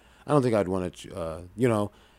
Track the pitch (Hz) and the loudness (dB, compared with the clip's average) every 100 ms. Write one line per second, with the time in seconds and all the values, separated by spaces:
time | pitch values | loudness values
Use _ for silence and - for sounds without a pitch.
0 | _ - - 147 123 110 90 95 90 - | _ -12 0 2 4 2 0 -2 -4 -8
1 | - 95 82 80 90 101 123 110 104 - | -14 -10 -8 -8 -12 -2 2 2 0 -6
2 | - | -20